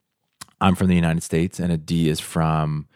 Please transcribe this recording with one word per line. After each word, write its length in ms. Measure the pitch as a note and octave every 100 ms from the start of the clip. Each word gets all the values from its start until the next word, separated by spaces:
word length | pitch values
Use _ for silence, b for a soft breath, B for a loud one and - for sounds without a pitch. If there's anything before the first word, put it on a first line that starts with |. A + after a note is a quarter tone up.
| _ _ _ - - -
I'm 140 | F#2+ F2+
from 100 | F#2
the 80 |
United 280 | F2 E2 E2
States 360 | - E2 F2+ -
and 120 | F2
Adi 360 | E2 D#2 E2+ D#2
is 120 | D#2
from 680 | - E2 D#2+ D#2 D#2 D2+ -